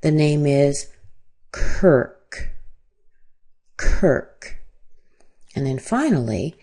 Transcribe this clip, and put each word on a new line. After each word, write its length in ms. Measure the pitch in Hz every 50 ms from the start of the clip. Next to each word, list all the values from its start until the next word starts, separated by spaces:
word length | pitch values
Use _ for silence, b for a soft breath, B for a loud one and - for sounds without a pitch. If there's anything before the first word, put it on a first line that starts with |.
The 100 | - 156
name 340 | 151 151 151 151 147 147 147
is 420 | 143 139 139 143 143 139 - - - - _ - - - - - - - _ _ -
Kirk, 1000 | - - - - - - - 190 156 127 - - - _ _ _ - - - - - - - - - - _ _ _ _ _ - _ _ - - - _ _ - - _ _ _ _
Kirk. 880 | - - - - - - 180 139 - - - - _ - - - - - - - - - - - - - _ _ _ - - _ _ - - -
And 120 | - 139
then 120 | 135 131
finally 760 | 131 - - - 240 294 320 233 147 120 113 110 95 92 151 165 _